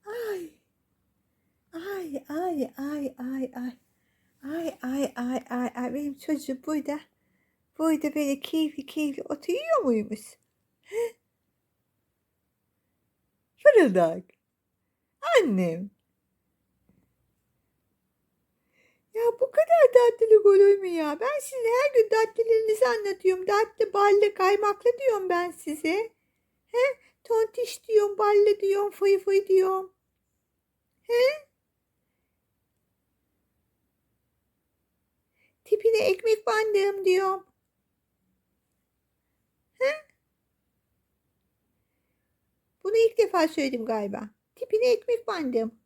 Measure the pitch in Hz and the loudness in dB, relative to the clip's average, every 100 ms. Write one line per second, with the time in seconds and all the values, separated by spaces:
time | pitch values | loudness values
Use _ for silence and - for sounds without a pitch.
0 | 415 466 453 392 330 _ _ _ _ _ | -12 -10 -8 -8 -12 _ _ _ _ _
1 | _ _ _ _ _ _ _ 330 370 392 | _ _ _ _ _ _ _ -14 -10 -10
2 | 330 269 269 302 370 311 254 - 277 294 | -10 -12 -10 -8 -6 -4 -6 -8 -10 -8
3 | 277 - 254 262 254 254 247 247 _ _ | -10 -10 -10 -8 -8 -10 -12 -14 _ _
4 | _ _ _ _ 269 320 330 - 254 269 | _ _ _ _ -12 -8 -8 -10 -8 -6
5 | 277 - 247 254 - 247 247 - 247 262 | -6 -6 -8 -8 -8 -8 -8 -8 -8 -8
6 | 294 277 - 294 - 262 302 302 285 294 | -10 -10 -6 -6 -6 -10 -6 -6 -6 -10
7 | _ _ _ _ _ _ _ - 320 302 | _ _ _ _ _ _ _ -4 -2 0
8 | 302 302 285 277 - 320 302 294 269 - | -2 -4 -4 -4 -4 -4 -4 -6 -12 -6
9 | 294 269 - 294 - 415 640 622 294 226 | -6 -6 -10 -10 -6 -6 -2 0 0 -2
10 | 214 214 - - _ _ _ _ _ 427 | -4 -12 -14 -20 _ _ _ _ _ -6
11 | 466 _ _ _ _ _ _ _ _ _ | -6 _ _ _ _ _ _ _ _ _
12 | _ _ _ _ _ _ _ _ _ _ | _ _ _ _ _ _ _ _ _ _
13 | _ _ _ _ _ _ 587 508 233 180 | _ _ _ _ _ _ 6 8 6 4
14 | 165 180 - _ _ _ _ _ _ _ | 0 -2 -14 _ _ _ _ _ _ _
15 | _ _ 587 605 330 190 175 165 196 _ | _ _ 2 2 2 -2 -2 -6 -12 _
16 | _ _ _ _ _ _ _ _ _ _ | _ _ _ _ _ _ _ _ _ _
17 | _ _ _ _ _ _ _ _ _ _ | _ _ _ _ _ _ _ _ _ _
18 | _ _ _ _ _ _ _ _ _ _ | _ _ _ _ _ _ _ _ _ _
19 | _ 440 466 466 523 - 659 679 554 494 | _ -4 -2 -2 0 0 4 6 8 8
20 | 480 466 453 427 415 392 403 403 370 339 | 4 2 6 8 8 8 6 4 0 -4
21 | 302 302 480 587 523 539 453 494 571 523 | -4 -4 -4 -6 -8 -4 -2 0 2 2
22 | 427 440 440 440 453 440 440 427 508 466 | 2 0 0 -2 0 0 0 0 0 0
23 | 403 381 381 370 370 415 440 _ 415 403 | -4 -2 -2 -2 -2 -2 -2 _ -4 2
24 | 403 403 415 415 370 403 415 403 480 480 | 4 4 2 2 0 2 -2 0 -2 0
25 | 539 427 370 349 349 330 - 302 311 381 | -2 -2 -2 -4 -4 -8 -12 -6 -4 -4
26 | 453 _ _ _ _ _ _ 466 539 494 | -6 _ _ _ _ _ _ -2 -2 -2
27 | _ _ - 453 440 466 480 - - 427 | _ _ -4 -2 -2 -4 -8 -10 0 2
28 | 415 403 415 415 415 403 392 392 403 - | 2 0 2 4 4 2 0 -2 -4 0
29 | 392 392 392 392 403 381 381 381 381 _ | 2 2 2 0 2 2 2 -2 -8 _
30 | _ _ _ _ _ _ _ _ _ _ | _ _ _ _ _ _ _ _ _ _
31 | - 480 508 605 571 _ _ _ _ _ | -2 2 2 0 -14 _ _ _ _ _
32 | _ _ _ _ _ _ _ _ _ _ | _ _ _ _ _ _ _ _ _ _
33 | _ _ _ _ _ _ _ _ _ _ | _ _ _ _ _ _ _ _ _ _
34 | _ _ _ _ _ _ _ _ _ _ | _ _ _ _ _ _ _ _ _ _
35 | _ _ _ _ _ _ - 427 453 440 | _ _ _ _ _ _ -4 0 2 2
36 | 415 381 453 427 - 440 440 403 392 392 | 0 0 -2 -2 -2 -2 0 0 0 -2
37 | 370 370 381 381 - _ _ _ _ _ | 0 0 0 -6 -10 _ _ _ _ _
38 | _ _ _ _ _ _ _ _ _ _ | _ _ _ _ _ _ _ _ _ _
39 | _ _ _ _ _ _ _ _ 523 622 | _ _ _ _ _ _ _ _ -4 -4
40 | 605 _ _ _ _ _ _ _ _ _ | _ _ _ _ _ _ _ _ _ _
41 | _ _ _ _ _ _ _ _ _ _ | _ _ _ _ _ _ _ _ _ _
42 | _ _ _ _ _ _ _ _ 381 453 | _ _ _ _ _ _ _ _ -2 2
43 | 453 453 427 370 320 320 269 247 226 220 | 2 2 0 2 0 0 -4 -4 -6 -6
44 | 202 202 214 _ _ _ 494 440 494 480 | -6 -10 -14 _ _ _ -4 0 2 0
45 | - 466 - 370 277 233 226 _ | -2 -6 -4 -6 -4 -4 -6 _